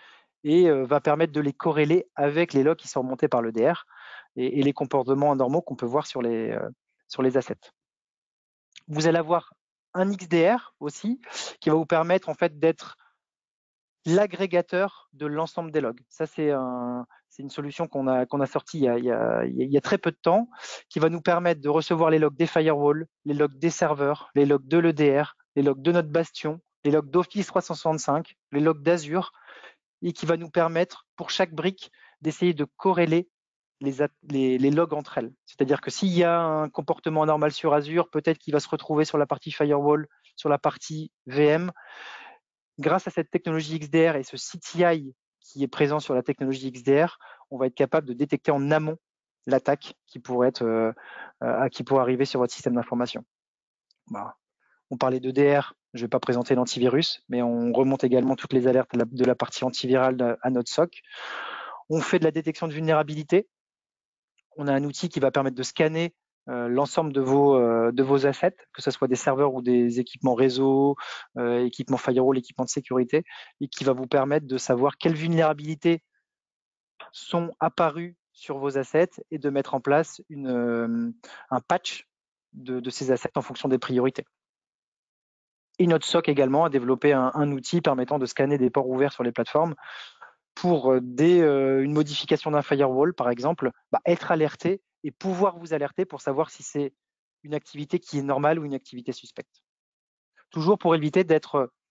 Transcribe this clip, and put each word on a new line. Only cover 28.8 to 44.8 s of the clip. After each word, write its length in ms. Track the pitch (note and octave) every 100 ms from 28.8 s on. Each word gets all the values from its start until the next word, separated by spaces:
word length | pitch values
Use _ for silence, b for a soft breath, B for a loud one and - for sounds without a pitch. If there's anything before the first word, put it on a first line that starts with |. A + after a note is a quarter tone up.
d'Azure, 500 | C#3+ F3 D3 E3+ - B B B B B _ -
et 100 | F3
qui 120 | E3+ D#3
va 100 | E3
nous 140 | E3
permettre, 560 | F3 E3 E3 F3+ - _ -
pour 160 | E3+
chaque 220 | - E3
brique, 380 | D#3+ E3+ F#3+ - b b b
d'essayer 320 | D#3 - F3+
de 120 | D#3 C#3+ -
corréler 500 | F#3+ F3+ E3+ D#3+ F3+ _ _ _ _ -
les 200 | C#3 C3
at-, 80 | D3 _ -
les, 280 | C#3 C3 B2+
les 140 | C3+
logs 220 | D3+ E3
entre 240 | D3+ C#3+ -
elles. 160 | A#2 C3+ _
C'est-à-dire 360 | - C3+ C#3+
que 100 | -
s'il 180 | - G3
y 140 | F3
a 160 | E3+ E3+
un 300 | E3 D#3 D3+
comportement 540 | - D3 E3 - D#3
anormal 280 | D#3 D3+ D3+
sur 220 | C#3+ D#3+
Azure, 360 | D3 C#3+ E3+ E3
peut-être 280 | - E3+ D#3+
qu'il 160 | -
va 60 | D3
se 100 | -
retrouver 360 | D3+ - D3+ D#3
sur 120 | D#3
la 100 | C#3+
partie 240 | C3+ -
firewall, 560 | - D3 C#3+ C#3+ D3+ D3+ b b -
sur 140 | D#3
la 80 | C#3+
partie 540 | D3+ - - D#3 D#3 _ -
V 200 | C3+ D3
M. 260 | D#3+ F3+ - B B B B B B _ _ _ -
Grâce 280 | D3+ F3+ -
à 40 |
cette 200 | - D#3
technologie 440 | F3 E3+ D#3+ D3+ D#3+
X 140 | D3+
D 200 | E3 E3
R 60 | D3
et 80 |
ce 140 | C3 C3+
C 220 | - F3
T 200 | -
I 360 | E3+